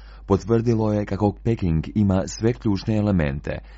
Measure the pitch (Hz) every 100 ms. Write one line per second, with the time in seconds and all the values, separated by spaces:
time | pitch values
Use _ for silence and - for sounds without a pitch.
0 | - - - 98 92 113 113 113 110 104
1 | 104 95 104 - - 113 90 80 78 -
2 | 104 92 92 - 110 120 113 98 - 107
3 | 104 95 73 69 - - -